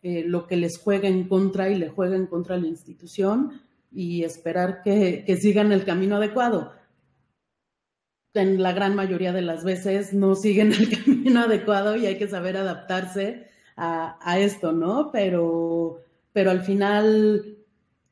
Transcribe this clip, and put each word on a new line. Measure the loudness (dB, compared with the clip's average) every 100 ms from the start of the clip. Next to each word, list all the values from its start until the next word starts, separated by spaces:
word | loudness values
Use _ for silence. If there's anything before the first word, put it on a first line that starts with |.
eh, | -6 -4 -2
lo | -4 -2
que | -2
les | -2 -4
juega | -2 0 2
en | 0 2
contra | 2 2 0 0
y | 0
le | -2
juega | -2 -2 0
en | -2
contra | -4 -4 -4
a |
la | -4
institución, | -6 -14 -20 -20 -2 0 0 -2 -6 _ _ _
y | -8 -6 -4
esperar | -4 -6 -6 -2 -2 -2
que, | 0 2 2 0 -2
que | 2
sigan | 4 4 4
el | 2
camino | 2 -2 0 0
adecuado. | -2 0 0 -2 -4 -14 _ _ _ _ _ _ _ _ _ _ _ _ _ _ _
En | 0 2 2
la | 0
gran | 0 0
mayoría | 0 -2 -2 -2
de | -2
las | -4 -4
veces | -4 -4 -2 -2 -2
no | 2 2
siguen | 2 2 4 4
el | 4 2
<laughs> | 2
camino | 2 2 4 4
adecuado | 4 0 2 0 0 0
y | -2
hay | -2
que | -6
saber | -4 -6 -4
adaptarse | -4 -6 -6 -6 -4 -6 -6 -8 -16 _ _ -8
a, | -6 -4 -6 -8
a | -2 2
esto, | 0 0 -2
¿no? | -2 0 -2 -2
Pero, | 0 0 0 0 0 -2 -2 -4 -8 -20 _ _
pero | 0 2
al | 2
final, | 0 0 2 4 4 4 4 2 -2 -18 _ _ _ _ _